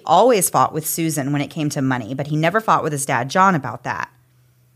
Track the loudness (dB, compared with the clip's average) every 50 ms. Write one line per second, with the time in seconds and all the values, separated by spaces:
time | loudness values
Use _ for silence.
0 | 0 2 4 6 6 6 4 4 2 2 2 2 2 2 0 -4 -6 -6 -4 -2
1 | -2 -2 -2 -2 -2 -2 -2 -2 -4 -4 -6 -6 -6 -4 -4 -2 -2 -2 -2 -2
2 | -4 -6 -8 -8 -6 -4 -2 0 0 0 0 0 2 2 2 2 0 -2 -4 -4
3 | -4 -2 -2 -2 -2 0 2 4 4 4 4 2 -2 -6 -8 -8 -8 -8 -6 -6
4 | -8 -10 _ _ _ _ _ _ _ _ _ _ _ _ _